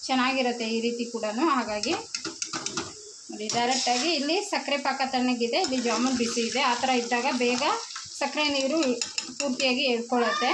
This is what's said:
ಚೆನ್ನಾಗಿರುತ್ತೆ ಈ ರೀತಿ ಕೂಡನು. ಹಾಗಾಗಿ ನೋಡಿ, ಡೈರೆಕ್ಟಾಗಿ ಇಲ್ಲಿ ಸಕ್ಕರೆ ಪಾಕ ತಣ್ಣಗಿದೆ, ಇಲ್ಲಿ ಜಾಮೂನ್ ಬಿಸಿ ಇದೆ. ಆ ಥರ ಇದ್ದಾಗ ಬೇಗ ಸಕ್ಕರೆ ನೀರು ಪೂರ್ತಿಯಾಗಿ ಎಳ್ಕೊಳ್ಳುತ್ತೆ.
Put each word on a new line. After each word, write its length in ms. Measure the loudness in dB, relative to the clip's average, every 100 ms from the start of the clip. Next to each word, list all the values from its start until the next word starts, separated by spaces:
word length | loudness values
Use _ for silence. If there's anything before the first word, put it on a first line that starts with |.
| 0
ಚೆನ್ನಾಗಿರುತ್ತೆ 600 | 2 2 2 0 0 -2 0
ಈ 40 | 0
ರೀತಿ 200 | -2 -4
ಕೂಡನು. 320 | -4 -4 0 2 2
ಹಾಗಾಗಿ 360 | 0 -2 -2 -2 -4 -8 -8 -8 -8 -6 -6 -6 -8 -10 -16 -18 -14
ನೋಡಿ, 180 | -8 -4 0
ಡೈರೆಕ್ಟಾಗಿ 540 | 2 2 2 0 2 0
ಇಲ್ಲಿ 180 | 2 0 0
ಸಕ್ಕರೆ 280 | -4 0 -2 0
ಪಾಕ 140 | -2 0
ತಣ್ಣಗಿದೆ, 460 | 2 2 2 2 2 0
ಇಲ್ಲಿ 140 | 0 2
ಜಾಮೂನ್ 300 | 2 2 2
ಬಿಸಿ 200 | 0 0 0
ಇದೆ. 140 | 2 2
ಆ 20 | 2
ಥರ 80 | 2 2
ಇದ್ದಾಗ 240 | 2 0 2 2
ಬೇಗ 200 | 2 2 2 0 -4 -12 -12 -4
ಸಕ್ಕರೆ 260 | -4 0 0 2
ನೀರು 220 | 2 2 2 0 -2 -6 -8 -6
ಪೂರ್ತಿಯಾಗಿ 460 | -4 0 2 2 2
ಎಳ್ಕೊಳ್ಳುತ್ತೆ. 580 | 0 0 2 2 2 2